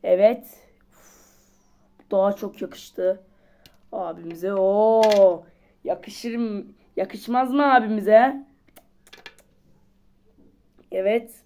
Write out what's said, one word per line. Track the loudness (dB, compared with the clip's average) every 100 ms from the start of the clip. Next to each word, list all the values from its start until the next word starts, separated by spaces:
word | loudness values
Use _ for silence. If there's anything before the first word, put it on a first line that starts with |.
Evet. | 0 2 2 0 -12 -20 _ _ _ _ -20 -20 _ _ _ _ _ _ _ _ _
Daha | 0 0
çok | -2 -10 -12
yakıştı | -14 -14 -20 -4 -4 -4 _ _ _ _ -20 _ _
abimize. | -10 -10 -12 -14 -10 -6
Oo, | 0 0 2 2 4 4 6 4 4 -10 _ _ _
yakışır | -8 -8 -8 -12 -10 -6
mı? | -6 -6 -12 -20 _ -8
Yakışmaz | -8 -10 -4 -4 -2
mı | 0 2
abimize? | 2 2 -4 4 4 4 -2 -16 _ _ -20 _ _ _ -20 -20 _ _ _ _ _ _ _ _ _ _ _ _ _ _ _ _
Evet. | -4 -2 -2 -4 -20